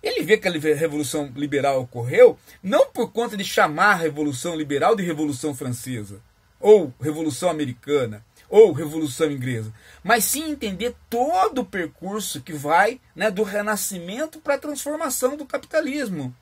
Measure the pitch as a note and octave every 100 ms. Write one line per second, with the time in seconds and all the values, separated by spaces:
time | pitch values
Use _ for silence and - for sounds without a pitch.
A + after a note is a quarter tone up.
0 | G#4+ B4 C#3+ G#3+ F#3+ E3 D3+ D3 D#3+ D3
1 | D3 D#3 C#3+ B2+ C#3+ C#3 C#3 C3+ B2 B2
2 | A#2 F3 B3 - _ - F#3+ C#4 C5+ -
3 | A#3 - A#3 G3+ F#3+ - F#3 D3+ G3+ F#3+
4 | E3 D3 D3 B2+ F3 E3 D3 C#3 E3+ G#3+
5 | F3 D3+ D3+ B2 D#3 C3+ C3+ A#2+ - B2
6 | G2+ G2+ _ _ _ _ G3+ G#3+ D3+ -
7 | C3+ D#3 D#3+ C3 F3+ D#3 C#3 B2 - D3
8 | A#2+ G#2+ _ _ _ G3+ G#3+ C#3 D#3 D#3+
9 | D3+ B2 D#3+ C#3 B2+ A#2 A2 - - -
10 | F#3 A3+ - C#4+ D#4 C#4+ A3 F3+ A#3 A#3+
11 | _ A#3 C4+ F4+ G#4 C4+ A#3+ G3 D#3+ _
12 | F3+ G#3+ G3 C#3 B2 D3+ C#3+ E3 G#3 C4
13 | _ - G#3 F#3+ G#3 G#3 G#3 G#3 - F#3
14 | E3+ A3 D#4 D#4 - C#4 D4 C#4+ - D#4
15 | D#4+ - B3+ D4 C#4 C4+ - D#4 D4 C#4+
16 | B3 E3+ B2+ B2